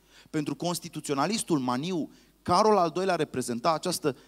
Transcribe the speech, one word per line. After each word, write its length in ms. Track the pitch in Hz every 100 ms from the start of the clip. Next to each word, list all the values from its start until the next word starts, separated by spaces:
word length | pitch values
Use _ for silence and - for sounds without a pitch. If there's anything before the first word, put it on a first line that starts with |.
| _ - -
Pentru 260 | 156 143 143
constituționalistul 1040 | 170 170 170 156 147 139 156 220 - 160
Maniu, 520 | 127 123 165 180 127 - _ _
Carol 340 | - 180 214 208
al 140 | 170
doilea 260 | 156 190 170
reprezenta 560 | 147 131 120 117 165
această 440 | 156 180 165 151 127